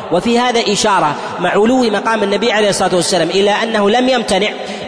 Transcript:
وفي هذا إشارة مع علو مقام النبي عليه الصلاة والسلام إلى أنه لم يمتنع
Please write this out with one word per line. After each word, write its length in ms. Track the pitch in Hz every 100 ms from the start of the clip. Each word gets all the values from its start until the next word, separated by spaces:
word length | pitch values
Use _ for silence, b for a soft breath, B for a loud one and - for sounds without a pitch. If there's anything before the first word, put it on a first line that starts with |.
| B
وفي 260 | 170 226 233
هذا 220 | 247 240 208
إشارة 420 | 196 220 185 156 135 B B
مع 100 | 180
علو 320 | 190 220 262
مقام 400 | 233 - 233 220
النبي 300 | 202 202 233
عليه 160 | 208 208
الصلاة 260 | - 190
والسلام 340 | 180 165 180 160
إلى 220 | 190 202
أنه 400 | 202 226 220 202
لم 180 | 247 254
يمتنع 400 | 254 214 190 202 - - B